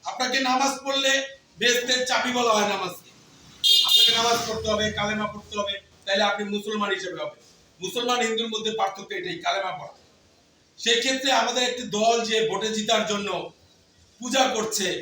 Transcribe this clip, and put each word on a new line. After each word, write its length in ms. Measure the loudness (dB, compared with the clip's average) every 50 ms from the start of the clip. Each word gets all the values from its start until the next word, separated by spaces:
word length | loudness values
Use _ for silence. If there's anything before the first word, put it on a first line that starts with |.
| _
আপনাকে 340 | -10 -6 -4 -4 -2 0 0 2 2
নামাজ 240 | 2 4 2 0 0 -2 -4
পড়লে 260 | -4 -2 0 2 2 2 2 0 -4 -12 -18 _ _ _ 0
বেহেশতের 400 | 2 2 2 2 2 0 0 0 0 0
চাবি 220 | 0 0 0 0 0
বলা 140 | 0 2 4 4
হয় 140 | 4 2 2 0
নামাজকে, 360 | -2 -4 -6 -8 -10 -18 -20 -20 -20 -20 -20 -20 -20 -20 -20 -14 0 2 4 6 6 6
আপনাকে 240 | 6 6 6 6 6 6
নামাজ 200 | 4 4 4 4 2 0
পড়তে 200 | -2 -4 -4 0 0
হবে, 140 | 0 2 0 -2 -2
কালেমা 300 | -2 -2 -2 -2 -2 -4 -6 -6
পড়তে 200 | -10 -16 -10 -6 -6
হবে, 160 | -4 -4 -6 -10 -10 _ _ _ _
তাইলে 180 | -2 0 2 2 2
আপনি 140 | 2 -2 -4 -4 -4
মুসলমান 340 | -4 -4 -4 -4 -2 -2 -2 -2
হিসেবে 220 | -4 -4 -8 -8 -8
হবেন। 200 | -8 -10 -10 -14 -20 -20 -20 _ _ _ _ _
মুসলমান 400 | -10 -6 -4 -4 0 0 0 0 0
হিন্দুর 280 | 0 0 -2 -4 -4 -6
মধ্যে 180 | -4 -4 -4 -2 -2
পার্থক্য 320 | -2 -4 -4 -8 -12 -10 -10 -8
এটাই, 180 | -6 -8 -8 -4 -2
কালেমা 260 | -2 -2 -2 -2 -4 -6
পড়া। 180 | -8 -12 -16 -18 -20 _ _ _ _ _ _ _ _ _ _ _ _ _ _ _ -6
সেই 180 | 0 0 2 2 2
ক্ষেত্রে 260 | 0 -2 0 0 2 2 2
আমাদের 220 | 2 2 0 0 0 0
একটি 140 | -2 -4 -8 -6 -2
দল 180 | 2 4 4 4 2 2 0
যে 80 | 0 0 0 0
ভোটে 200 | -2 -2 -2 -4 -4
জিতার 280 | -4 0 2 2 2 2 0
জন্য 180 | -2 -4 -2 -4 -4 -6 -6 -10 -14 _ _ _ _ _ _ _ _ _ _ _ _ _
পূজা 220 | -8 -2 2 4 4 4 4
করছে 340 | 0 -2 -2 -2 -2 -2 -2 -2 -4